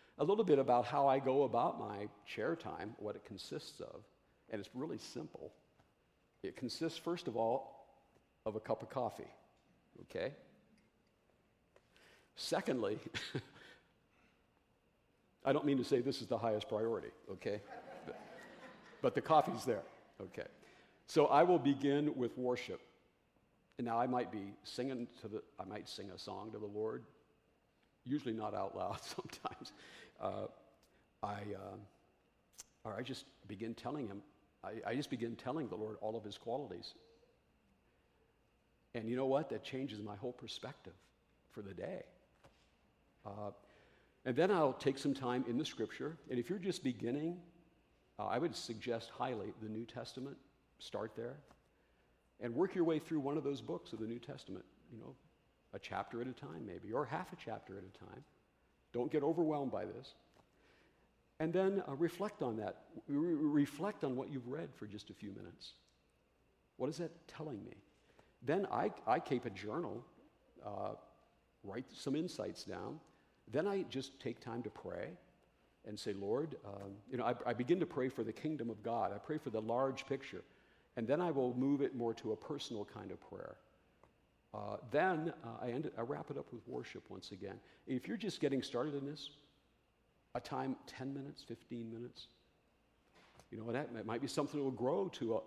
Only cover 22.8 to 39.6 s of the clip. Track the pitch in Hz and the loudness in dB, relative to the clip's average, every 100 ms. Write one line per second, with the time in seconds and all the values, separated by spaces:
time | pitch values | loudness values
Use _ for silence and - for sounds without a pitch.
22.8 | - - _ _ _ _ _ _ _ - | -10 -20 _ _ _ _ _ _ _ -4
23.8 | 120 117 127 127 117 107 98 101 - - | 2 4 4 4 2 -2 -6 -10 -8 -4
24.8 | 127 131 117 - 104 107 - - 95 104 | -2 -2 -4 -8 -8 -6 -8 -10 -8 -8
25.8 | - - 98 92 - 95 107 110 104 104 | -8 -10 -10 -10 -8 -8 -8 -8 -6 -2
26.8 | 110 123 113 - _ _ _ _ _ _ | -2 -2 -8 -20 _ _ _ _ _ _
27.8 | _ _ - 147 127 110 107 101 98 98 | _ _ -2 0 0 0 0 0 -2 0
28.8 | 92 104 - - - - - - - - | -2 -2 -4 -8 -8 -8 -6 -6 -12 -14
29.8 | - - - - 101 98 101 - - - | -18 -18 -20 -4 -2 -2 -6 -10 -20 -20
30.8 | _ _ _ _ 104 104 104 98 98 98 | _ _ _ _ -6 -4 -6 -6 -8 -10
31.8 | 101 - _ _ _ _ _ - - _ | -14 -20 _ _ _ _ _ -20 -20 _
32.8 | 113 104 127 131 - - - 104 113 117 | -6 -4 -4 -6 -10 -18 -12 -6 -4 -4
33.8 | 120 147 117 98 - _ _ _ 95 110 | -4 -2 -4 -6 -12 _ _ _ -8 -4
34.8 | - 123 147 123 117 113 - 147 123 92 | 0 0 0 -2 -2 -4 -4 -2 -2 -2
35.8 | 107 107 107 113 104 101 - 127 135 87 | -4 -4 -4 -4 -6 -8 -4 -4 -4 -8
36.8 | - - - - _ _ _ _ _ _ | -10 -16 -20 -20 _ _ _ _ _ _
37.8 | _ _ _ _ _ _ _ _ _ _ | _ _ _ _ _ _ _ _ _ _
38.8 | _ 120 110 123 135 135 156 107 | _ -4 0 2 4 4 4 -2